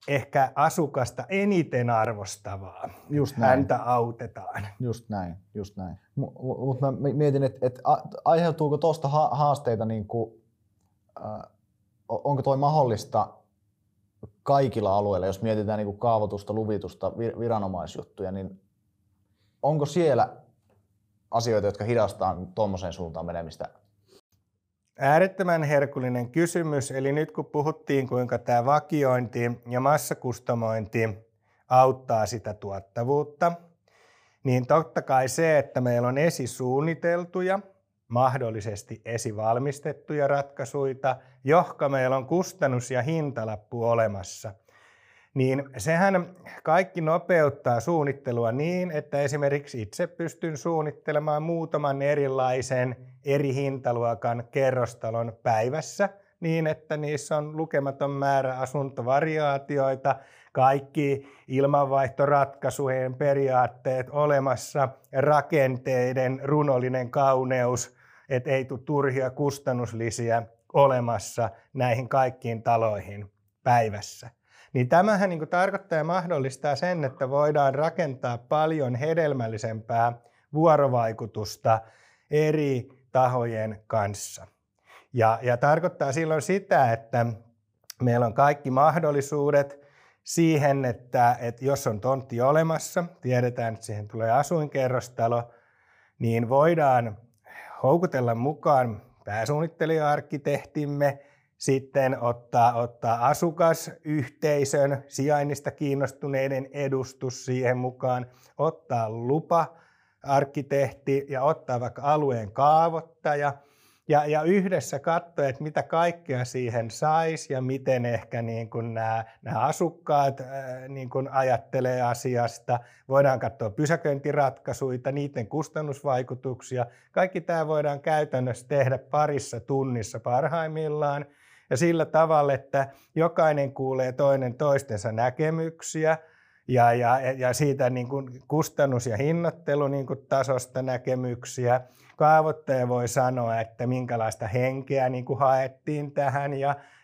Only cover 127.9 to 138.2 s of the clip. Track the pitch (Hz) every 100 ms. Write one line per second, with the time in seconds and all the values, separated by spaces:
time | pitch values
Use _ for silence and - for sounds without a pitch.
127.9 | 143 165 156 151 127 127 113 - 143 131
128.9 | 131 - 151 151 139 - 117 - 135 135
129.9 | 120 104 113 123 123 151 165 160 156 156
130.9 | 151 147 143 143 _ _ _ - 123 170
131.9 | 165 156 160 160 151 143 135 - 139 135
132.9 | - _ 156 165 170 160 147 139 131 131
133.9 | 131 127 127 139 139 127 117 147 139 -
134.9 | 104 117 110 123 127 156 160 165 165 -
135.9 | 160 156 160 - _ _ _ - 123 120
136.9 | 120 120 131 131 131 127 120 143 131 127
137.9 | 127 123 139